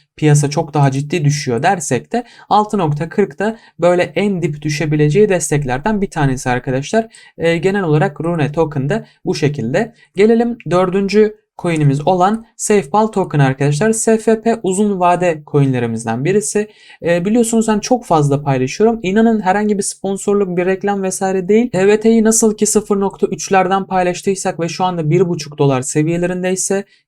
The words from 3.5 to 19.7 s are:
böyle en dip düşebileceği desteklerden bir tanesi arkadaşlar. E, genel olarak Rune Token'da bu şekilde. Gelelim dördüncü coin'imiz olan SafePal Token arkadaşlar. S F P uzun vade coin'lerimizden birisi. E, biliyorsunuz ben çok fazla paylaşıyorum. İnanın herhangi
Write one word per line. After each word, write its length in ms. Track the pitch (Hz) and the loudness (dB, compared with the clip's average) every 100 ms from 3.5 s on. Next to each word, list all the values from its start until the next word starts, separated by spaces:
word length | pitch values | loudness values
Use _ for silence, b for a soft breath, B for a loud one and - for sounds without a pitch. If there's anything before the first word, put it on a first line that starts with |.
| 220 B - | -6 B -2
böyle 240 | 170 180 | 2 2
en 380 | 175 170 208 185 | 0 -2 -2 -2
dip 200 | 160 - | -4 -4
düşebileceği 680 | 151 151 160 151 151 190 214 | -6 -4 -2 2 2 4 2
desteklerden 720 | 180 - 147 127 131 - 208 | 2 0 -2 -2 -4 -2 -2
bir 80 | 196 | -2
tanesi 400 | 160 139 127 131 | -2 -2 -2 -2
arkadaşlar. 580 | 123 135 131 147 226 226 B B - | -4 -2 -4 -2 -2 -2 B B -4
E, 200 | 165 170 | -2 0
genel 260 | 180 202 | 0 0
olarak 380 | 175 151 196 147 | 0 2 0 -2
Rune 300 | 160 170 131 | -4 -2 -2
Token'da 540 | 160 156 147 139 220 226 B 165 | 0 -2 -2 -2 -4 -6 B -6
bu 100 | 175 | -2
şekilde. 580 | 147 147 113 165 226 b b 165 | -2 -2 -2 -2 -4 b b 2
Gelelim 420 | 214 233 240 240 151 | 4 4 2 -4 -2
dördüncü 720 | 175 185 190 196 202 214 214 _ - | 0 2 0 0 2 2 0 _ -8
coin'imiz 500 | 175 160 147 143 147 | -4 0 2 2 0
olan 380 | 185 185 226 B - | 2 2 0 B -12
SafePal 500 | - 208 190 208 220 | 0 0 2 0 0
Token 320 | 202 185 151 | 0 -2 2
arkadaşlar. 520 | 135 135 143 147 220 | 2 2 -2 0 0
S 260 | 226 - 226 | 0 0 0
F 240 | 226 220 | 2 0
P 180 | 233 226 | 0 -2
uzun 360 | 190 185 208 190 | -2 0 0 2
vade 440 | 180 175 175 151 - | 2 2 0 -2 -2
coin'lerimizden 800 | 147 135 127 117 113 113 117 151 | 0 2 0 -2 -4 -4 -4 0
birisi. 420 | 202 208 208 214 B B B | 0 0 -4 -4 B B B
E, 220 | 170 175 180 | -2 0 2
biliyorsunuz 420 | 240 226 226 220 | 0 2 0 0
ben 120 | 208 | 0
çok 260 | - 247 - | 0 -2 2
fazla 380 | 156 143 143 | 0 2 0
paylaşıyorum. 560 | 143 131 131 - 214 226 | 0 -2 -2 0 0 2
İnanın 380 | 180 208 226 220 | 0 2 2 2
herhangi 360 | 185 202 214 | 0 0 0